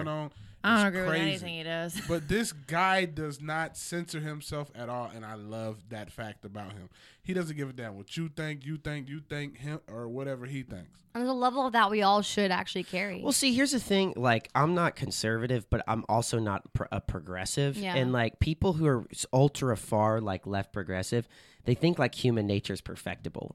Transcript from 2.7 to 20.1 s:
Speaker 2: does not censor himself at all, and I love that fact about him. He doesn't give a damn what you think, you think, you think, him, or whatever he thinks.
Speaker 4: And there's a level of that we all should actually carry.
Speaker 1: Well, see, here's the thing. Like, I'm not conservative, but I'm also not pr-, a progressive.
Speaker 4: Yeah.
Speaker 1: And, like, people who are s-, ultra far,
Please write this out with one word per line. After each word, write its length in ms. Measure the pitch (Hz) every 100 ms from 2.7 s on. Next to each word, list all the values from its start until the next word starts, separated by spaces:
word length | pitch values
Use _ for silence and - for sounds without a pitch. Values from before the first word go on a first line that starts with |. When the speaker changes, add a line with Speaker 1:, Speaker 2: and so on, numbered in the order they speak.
| 165 190 190
Speaker 2:
does 380 | 180 151 151 139
not 340 | 151 156 160 -
censor 420 | - 175 170 160
himself 500 | 151 151 - 151 147
at 140 | - 117
all, 220 | 123 117
and 120 | 113 110
I 80 |
love 560 | 110 104 113 110 110 92
that 200 | 110 98
fact 360 | - 110 101 101
about 260 | 104 98
him. 160 | 101 90 - - -
He 120 | -
doesn't 200 | 185 165
give 140 | 151 135
a 60 |
damn 220 | 127 113 98
what 180 | 98 165
you 140 | 165
think, 340 | 147 156 147
you 140 | 135 156
think, 320 | 156 147 131
you 100 | 151 143
think, 300 | 147 143 -
him, 220 | 143 156 -
or 160 | 113 117
whatever 380 | 123 139 131 127
he 160 | 139
thinks. 380 | 127 98 - - _
Speaker 4:
And 60 | 233
there's 60 | 254
a 60 |
level 320 | 254 247 254 254
of 80 |
that 160 | 226 202
we 100 | 214
all 220 | 196 208
should 280 | 196 - 202
actually 340 | 180 180 190
carry. 360 | 180 - 202 180
Speaker 1:
Well, 100 | 294
see, 200 | 254 269
here's 200 | 240 277
the 60 | 262
thing. 340 | - 196 190 -
Like, 320 | 123 113 -
I'm 200 | 135 151
not 220 | 175 170 -
conservative, 720 | 131 - 110 113 123 123 -
but 140 | 117 -
I'm 200 | 113 101
also 300 | 110 - 117
not 340 | 107 98 -
pr-, 120 | - -
a 120 | 101
progressive. 760 | - 92 78 90 92 - 143 139
Speaker 4:
Yeah. 180 | 196
Speaker 1:
And, 160 | 131 127
like, 280 | 127 117 -
people 320 | 151 156 190
who 140 | 156 156
are 200 | 123 -
s-, 160 | - -
ultra 420 | 131 143 - 131 104
far, 420 | - 107 107